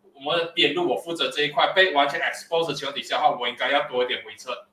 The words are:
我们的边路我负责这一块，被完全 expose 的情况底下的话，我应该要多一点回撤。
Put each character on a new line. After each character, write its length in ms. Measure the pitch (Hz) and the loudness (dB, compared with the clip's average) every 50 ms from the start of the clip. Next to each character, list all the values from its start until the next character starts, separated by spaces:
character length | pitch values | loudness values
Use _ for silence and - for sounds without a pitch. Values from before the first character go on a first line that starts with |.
| _ _ _ | _ _ _
我 60 | - | -10
们 180 | 139 147 165 170 | -4 -2 0 0
的 140 | 170 165 | -2 -2
边 220 | - - 151 143 143 | 0 2 2 2 2
路 160 | 175 175 - | 0 0 0
我 80 | - - | 0 -2
负 160 | - 170 170 | -4 -4 -4
责 160 | 165 - - | -4 -4 -4
这 140 | - 147 147 | -2 -2 -2
一 60 | 147 | 0
块， 220 | 147 165 156 147 - | 0 2 0 2 4
被 200 | 190 190 - 143 | 4 4 4 4
完 140 | 143 139 143 | 4 2 2
全 120 | - 165 | 0 -2
expose 480 | - 120 - - - - 170 165 165 151 | -2 -4 -4 -6 -6 -2 0 0 0 0
的 60 | 139 | -2
情 120 | - 143 | -4 -6
况 80 | 135 135 | -6 -6
底 80 | 139 | -8
下 160 | - - 135 123 | -6 -4 0 2
的 60 | 123 | 2
话， 140 | 120 117 113 | 2 2 2
我 80 | 120 120 | -2 -4
应 80 | 120 | -4
该 160 | - 131 127 | -2 0 2
要 160 | 139 143 143 - | 2 2 0 0
多 160 | 127 123 123 | 0 0 0
一 40 | 123 | 0
点 140 | 120 113 - | -2 -4 -8
回 100 | 107 107 | -10 -18
撤。 160 | - - 127 - - - _ | -14 -10 -10 -10 -10 -10 _